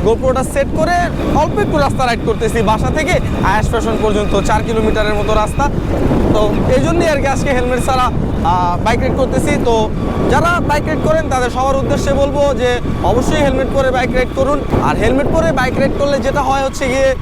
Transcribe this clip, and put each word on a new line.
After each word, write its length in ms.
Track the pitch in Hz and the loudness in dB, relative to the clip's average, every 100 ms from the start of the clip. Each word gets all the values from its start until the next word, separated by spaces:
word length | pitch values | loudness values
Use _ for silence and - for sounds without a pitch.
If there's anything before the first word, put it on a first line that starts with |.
| 196 | 2
GoPro-টা 380 | 226 262 254 | 2 0 0
সেট 240 | 254 277 277 311 | 0 -2 0 0
করে 180 | 320 349 349 - - - | 0 0 0 -2 0 0
অল্প 240 | 311 440 | 0 0
একটু 180 | 403 302 | 0 0
রাস্তা 280 | 277 - 247 | 0 0 0
রাইড 140 | 233 - | 0 -2
করতেছি, 360 | 214 226 226 | -2 -2 0
বাসা 260 | 202 214 247 277 | 0 0 0 -2
থেকে 220 | 302 320 - 196 | 0 0 0 -2
আয়াস 260 | 185 208 220 | 0 0 0
ফ্যাশন 280 | 233 226 220 | 0 -2 0
পর্যন্ত 400 | 214 208 208 202 | 0 0 2 0
চার 220 | 190 214 | 2 0
কিলোমিটারের 500 | 226 220 214 214 208 | 0 0 0 0 0
মতো 220 | 208 208 214 | 0 0 0
রাস্তা। 340 | 214 - 285 - - - 247 240 - | 0 0 -2 -2 -2 0 0 2 2
তো 200 | 214 208 202 - 254 | 2 2 0 2 2
এই 80 | |
জন্যই 240 | 311 330 330 | 2 2 2
আর 140 | 285 | 0
কি 60 | 277 | 0
আজকে 220 | 269 285 | 0 0
হেলমেট 340 | 254 254 254 - | 0 0 0 0
ছাড়া, 180 | 262 | 0
আহ, 760 | 247 220 - - 165 180 180 180 | 0 0 -2 0 0 0 0 0
বাইক 160 | 214 233 | 0 0
রাইড 180 | 262 - | 0 0
করতেছি। 400 | 262 262 311 285 - | 0 0 0 0 2
তো 240 | 226 214 - - - - | 2 0 -2 -4 -2 0
যারা 280 | 285 330 349 | 2 2 0
বাইক 280 | 277 294 302 | 0 0 -2
রাইড 120 | 311 | -2
করেন, 260 | 311 320 302 | 0 0 0
তাদের 200 | 262 247 | -2 -2
সবার 260 | 254 269 269 | -2 0 0
উদ্দেশ্যে 380 | 262 277 277 | 0 -2 0
বলবো 400 | 269 277 285 285 | 0 0 0 0
যে 280 | 262 247 240 - - | 0 0 0 -2 -2
অবশ্যই 380 | 170 226 262 302 | 0 0 0 0
হেলমেট 260 | 277 262 254 | 0 0 0
পরে 180 | 269 262 | 0 0
বাইক 240 | 254 240 254 | 0 0 0
রাইড 120 | 254 269 | -2 0
করুন। 260 | 262 294 - - | 0 0 0 0
আর 120 | 143 151 | 0 0
হেলমেট 320 | 214 262 277 | 2 2 2
পরে 180 | 330 320 | 0 0
বাইক 280 | - 254 254 | 0 -2 0
রাইড 120 | 277 - | 0 0
করলে 200 | 277 277 | 0 0
যেটা 220 | 269 285 | 0 -2
হয় 220 | 262 277 | 0 0
হচ্ছে 240 | 269 269 269 | -2 -4 -2
গিয়ে 280 | 262 269 254 | 0 0 0